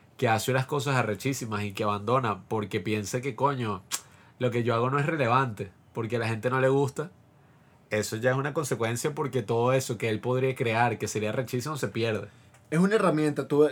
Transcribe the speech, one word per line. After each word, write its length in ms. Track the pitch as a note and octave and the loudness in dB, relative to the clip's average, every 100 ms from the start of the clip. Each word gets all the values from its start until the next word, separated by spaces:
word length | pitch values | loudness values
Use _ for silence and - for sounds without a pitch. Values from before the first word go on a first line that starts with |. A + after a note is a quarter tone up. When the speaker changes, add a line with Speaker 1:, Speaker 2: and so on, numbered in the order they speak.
| _ - | _ -2
Speaker 1:
que 100 | A#2+ | 0
hace 220 | A2 - | 2 2
unas 160 | C3 B2+ | -2 0
cosas 280 | C#3+ C3+ B2+ | -2 0 0
arrechísimas 680 | A2 G2+ C3+ C3 A2 G#2 | 0 -2 -4 -4 -6 -4
y 100 | G#2 | -4
que 100 | G2 | -2
abandona 600 | G#2+ G#2 G#2+ B2+ A2+ F#2 - | -2 -2 0 0 0 -4 -4
porque 320 | A2 G2 G#2+ | -4 -2 -4
piensa 400 | G#2+ G#2+ F#2+ B2+ | -2 -4 -2 -4
que, 160 | C3+ A2 | -6 -2
coño, 460 | C#3 C3 A2 F#2 - - - - - - | 0 0 -2 -4 -6 -10 -10 -20 -20 -4
lo 140 | B2 | -2
que 120 | A#2 | 0
yo 120 | A2+ A#2 | 2 2
hago 160 | B2 | 2
no 80 | C#3+ | 0
es 80 | D3 | 0
relevante, 640 | D#3 A#2 B2+ B2+ G#2 F#2 - _ | 0 2 4 2 -4 -10 -12 _
porque 240 | - A2+ A#2 | -8 -4 -2
a 20 | |
la 80 | A2+ | -2
gente 240 | A2 B2 | -2 0
no 100 | B2+ | 4
le 80 | C3 | 4
gusta, 400 | C#3 C3 - D#3 - _ _ _ _ _ _ _ | 4 2 -2 -8 -12 _ _ _ _ _ _ _
eso 260 | G#2+ G2+ A2 | -4 -2 0
ya 140 | B2+ | 0
es 60 | C3+ | 2
una 160 | D3 | 0
consecuencia 600 | D3+ C#3+ A2 A2+ A#2 D#3 D3 | -2 -2 -2 0 0 -2 -4
porque 260 | C#3 B2 | -4 -4
todo 320 | G#2 A#2 B2 | 0 2 4
eso 240 | B2+ - G#2 | 2 0 -4
que 120 | A2+ | -2
él 100 | G#2+ | -2
podría 360 | B2 B2+ C3 B2+ | 0 0 0 0
crear, 420 | A#2 A2+ A#2+ G#2 | 0 2 2 0
que 80 | G#2+ | -4
sería 220 | G#2+ G#2 | -2 -2
arrechísimo, 480 | B2 A2+ B2 D3 D3 | -2 -4 -4 -4 -4
se 100 | A2 | -4
pierde. 400 | A2+ A2+ G#2 - - - - _ | -2 -2 -2 -6 -16 -20 -20 _
Speaker 2:
Es 80 | D#3+ | 2
una 160 | G3 G#3+ | 4 4
herramienta, 520 | F#3 D3+ D3+ C#3+ B2 | 4 2 0 0 2
tú, 200 | D3 D3+ | 6 4